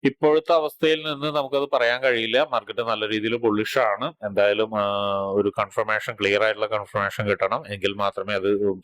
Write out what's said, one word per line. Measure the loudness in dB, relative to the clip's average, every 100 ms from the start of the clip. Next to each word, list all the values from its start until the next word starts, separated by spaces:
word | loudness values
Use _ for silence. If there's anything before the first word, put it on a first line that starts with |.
ഇപ്പോഴത്തെ | 0 2 4 4 4
അവസ്ഥയിൽ | 2 2 0 0 0
നിന്ന് | -2 -6 -2
നമുക്കത് | -2 -2 -2 0
പറയാൻ | 2 2 2
കഴിയില്ല. | 2 2 2 2 2
മാർക്കറ്റ് | 0 -4 -6
നല്ല | -2 -2 -2
രീതിയിൽ | -2 -2 -2
ബുള്ളിഷ് | -2 -2 0 0
ആണ്. | 2 0 -4 -6 -4
എന്തായാലും, | 2 4 4 0 0
ആ, | 0 0 -2 -2 0
ഒരു | 0 0 0
കൺഫർമേഷൻ, | -4 -2 -2 -2 -4 -2
ക്ലിയർ | 0 2
ആയിട്ടുള്ള | 2 0 -2
കൺഫർമേഷൻ | -4 -4 -2 -2 -2 -2
കിട്ടണം, | 0 0 -2 -6
എങ്കിൽ | -4 -4
മാത്രമേ | -2 -2 -2 -4
അത് | -2 0 0 0 -2